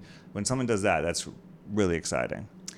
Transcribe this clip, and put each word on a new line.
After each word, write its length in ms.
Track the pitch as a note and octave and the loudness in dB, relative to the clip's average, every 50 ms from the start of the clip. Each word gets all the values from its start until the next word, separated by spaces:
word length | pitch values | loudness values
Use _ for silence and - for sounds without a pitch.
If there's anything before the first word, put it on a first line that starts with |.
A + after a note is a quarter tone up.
| - - - - - - | -8 -14 -20 -20 -20 -10
when 140 | - G#2 G2+ | -6 -4 -2
someone 220 | - B2+ C3 B2+ | 0 0 0 2
does 160 | A2+ A#2 G2+ F#2+ | 2 2 2 4
that, 180 | G#2 F2+ D#2+ | 4 4 4
that's 260 | D2+ E2+ E2+ - - - - - - - - - - - G#2 | 2 0 0 -2 -4 -8 -12 -16 -20 -20 -20 -20 -12 -4 0
really 240 | G#2 G#2 F2+ E2+ | 2 4 4 2
exciting. 500 | E2 - - - B1+ B1 - - - - G#2 - - - - - | 2 0 -2 -2 -2 -2 -2 -4 -6 -8 -12 -16 -16 -16 -16 -16